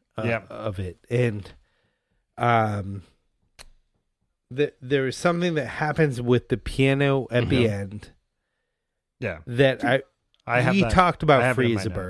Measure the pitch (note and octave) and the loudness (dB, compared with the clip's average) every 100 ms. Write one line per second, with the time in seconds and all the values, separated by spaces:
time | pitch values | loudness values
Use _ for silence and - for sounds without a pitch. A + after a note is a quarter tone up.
0 | _ - A#2 A2+ F#2+ A2+ A2 F#2+ F2+ - | _ -6 -4 -4 -6 -10 -8 -6 -8 -10
1 | - A#2+ B2 G#2 F#2+ - _ _ _ _ | -4 0 0 -2 -10 -20 _ _ _ _
2 | _ _ _ - A#2+ A#2 G#2+ G#2 G2 G2 | _ _ _ -2 2 2 2 -4 -8 -12
3 | - _ _ _ _ - - _ _ _ | -14 _ _ _ _ -20 -20 _ _ _
4 | _ _ _ _ - B2+ D3 - B2+ C#3 | _ _ _ _ -10 -4 -4 -6 -2 -2
5 | C3 - F3 F3 F3 D#3 A#2+ - D3+ C#3+ | -2 -2 -2 0 0 -2 -4 -4 -2 0
6 | D#3 A#2+ A#2+ B2 - A#2+ - - C3+ C#3 | 0 0 2 2 2 -6 -4 0 2 2
7 | C#3 C#3 A#2 A#2+ A#2+ C3 A2+ G2+ G2 G#2 | 2 0 0 -2 2 2 2 0 -8 -12
8 | - _ _ _ _ _ _ _ _ _ | -18 _ _ _ _ _ _ _ _ _
9 | _ - G#2+ D#2 D#2+ A#2+ C3+ B2+ A2+ C3 | _ -10 -10 -10 -6 2 2 2 0 -2
10 | - _ _ _ - A#2+ B2 G3 A#2 D#3 | -2 _ _ _ -2 0 2 2 4 4
11 | F3+ - D#3 C3+ B2 B2 A#2+ A2 F#2 F2+ | 4 2 4 4 4 2 0 0 -2 -6